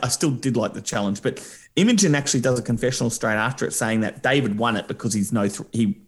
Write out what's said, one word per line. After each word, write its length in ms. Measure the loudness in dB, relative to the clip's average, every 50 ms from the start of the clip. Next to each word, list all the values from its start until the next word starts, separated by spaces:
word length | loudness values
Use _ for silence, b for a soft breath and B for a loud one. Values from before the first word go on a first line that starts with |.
| -2
I, 40 |
I 20 | -2
still 220 | -2 0 0 0
did 260 | 0 0 -2 -2 0
like 160 | 0 -2 -2 -4
the 80 | -8
challenge. 400 | -10 -4 -4 -2 -2 -2 -2 -2
But 260 | -4 -4 -4 B B B B B B B _
Imogen 400 | 4 4 6 6 4 4 4 4
actually 240 | 2 2 0 0 2
does 180 | 2 2 2
a 60 | 2 0
confessional 480 | -2 -2 0 0 0 0 0 -2 -2
straight 240 | -2 0 0 0 2
after 300 | 2 0 0 -2 -2 -4
it 40 | -4
saying 280 | -2 -2 0 0 0 0
that 220 | 0 -2 -4 -2 0
David 340 | 2 2 2 2 0 -2
won 180 | 0 0 0 0
it 100 | -2 -4
because 260 | -6 -8 -6 -4 -2 0
he's 180 | 0 0 0
no 160 | 0 0 0
th-, 140 | 0 -2 -4 -12 -6 -2
he, 280 | 0 0 0 0 -4 -10